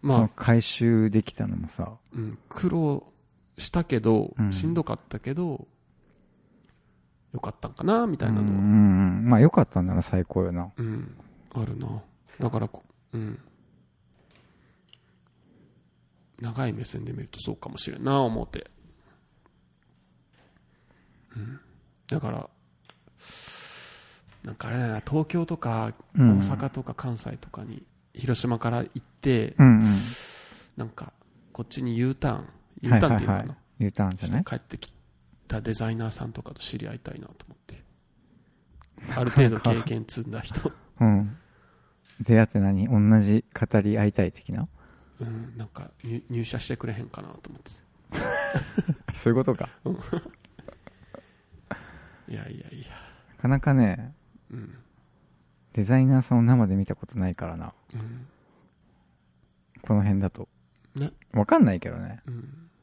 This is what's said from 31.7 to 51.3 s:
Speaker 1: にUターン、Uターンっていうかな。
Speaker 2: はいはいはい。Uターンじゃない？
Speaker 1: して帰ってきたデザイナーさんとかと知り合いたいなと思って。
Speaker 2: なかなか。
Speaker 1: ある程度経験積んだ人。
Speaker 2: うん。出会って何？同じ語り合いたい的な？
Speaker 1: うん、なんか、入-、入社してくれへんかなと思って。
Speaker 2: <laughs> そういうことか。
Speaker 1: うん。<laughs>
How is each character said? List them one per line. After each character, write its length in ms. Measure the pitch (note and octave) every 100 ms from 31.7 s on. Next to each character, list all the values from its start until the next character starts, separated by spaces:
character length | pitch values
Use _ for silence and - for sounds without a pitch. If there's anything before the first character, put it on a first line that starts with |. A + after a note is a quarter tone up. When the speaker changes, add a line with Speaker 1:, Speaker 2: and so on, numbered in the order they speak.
| -
Speaker 1:
に 140 | B2+ A#2
U 180 | B2+
タ 140 | C3+ D3
ー 100 | G#2+
ン、 80 | - - _ -
U 80 | A#2+
タ 60 | A#2 D#3+
ー 40 |
ン 40 | A2+
っ 20 |
て 60 |
い 20 | -
う 20 |
か 40 |
な。 40 | G2
Speaker 2:
は 0 |
い 0 |
は 60 |
い 40 | A#2+
は 60 |
い。 20 | - _ _
U 140 | G#2
タ 160 | - G2
ー 0 |
ン 80 | F#2
じ 100 | F2
ゃ 20 |
な 100 | G#2
い？ 0 |
Speaker 1:
し 40 |
て 60 | F#3+
帰 60 | -
っ 20 |
て 200 | _ -
き 140 | - _ _ _ _ _ _
た 140 | A2
デ 120 | A2+
ザ 160 | G#2+ A2+
イ 60 | A2+
ナ 120 | A2+
ー 20 |
さ 140 | G#2+ A2+
ん 60 |
と 100 | A2+
か 120 | -
と 60 | -
知 160 | - A#2
り 100 | G#2+
合 60 |
い 40 | A#2
た 160 | -
い 60 | -
な 80 | -
と 180 | - -
思 80 |
っ 40 | - _
て。 180 | - - _ _ _ _ _ _ _ _ - - -
Speaker 2:
な 20 |
か 60 | -
な 60 |
か。 60 | C3
Speaker 1:
あ 40 |
る 60 | B2
程 180 | B2+ B2+
度 120 | A2
経 200 | A#2+ A#2
験 200 | A2 A2+ A2+
積 200 | - A2+
ん 40 |
だ 80 | A2
人。 320 | - - - - _ -
Speaker 2:
う 40 |
ん。 320 | A2+ G2+ G#2 C#3 _ _ _ _ _ _ _ _
出 180 | - A2+
会 60 |
っ 40 | A2
て 100 | G#2+
何？ 300 | G2 G2 G#2
同 320 | A#2 G#2 A2
じ 240 | G2+ G#2+ -
語 260 | - - A2
り 160 | G#2 G#2+
合 100 | G#2+
い 60 |
た 120 | G2+
い 80 | F2+
的 200 | - -
な？ 160 | - - - - - _ _
Speaker 1:
う 40 |
ん、 320 | A#2 A2+ A#2+ A#2
な 100 | A2
ん 20 |
か、 220 | - - _
入-、 220 | A#2+ A#2 -
入 140 | A#2+
社 140 | A2+ A#2
し 80 | -
て 100 | A#2+
く 100 | A#2
れ 60 |
へ 100 | G#2+
ん 60 | A2
か 140 | -
な 60 | G2+
と 220 | - -
思 80 | -
っ 40 |
て。 80 | - - _ _ _ - - C4+ C#4+
Speaker 2:
<laughs> 640 | C#4+ - - - D3 -
そ 160 | - -
う 20 |
い 20 |
う 20 | A#2+
こ 80 |
と 100 | C3
か。 140 | A#2 - -
Speaker 1:
う 60 | -
ん。 40 | F3+
<laughs> 60 | - E3+ - - _ - - - - _ - - _